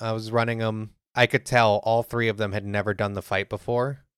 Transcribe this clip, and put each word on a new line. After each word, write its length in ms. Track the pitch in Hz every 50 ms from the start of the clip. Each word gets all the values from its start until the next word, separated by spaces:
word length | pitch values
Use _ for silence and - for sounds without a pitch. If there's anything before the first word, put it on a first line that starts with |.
I 100 | 117 113
was 220 | 113 113 110 110 117
running 280 | 117 117 117 117 113
'em. 300 | 113 110 110 110 110 110 - _ _ _ _
I 120 | 123 123
could 200 | - - 131 -
tell 300 | - 127 120 117 107 104 104 -
all 180 | 110 113 117 117
three 240 | - - 117 117 113
of 80 | 101
them 140 | 104 107 98 98
had 120 | 104 98
never 280 | 101 101 104 98 107 101
done 180 | 95 107 101 101
the 80 | 98 -
fight 260 | - 101 95 101 -
before. 520 | 107 101 - - 120 120 123 139 139 - _ _ _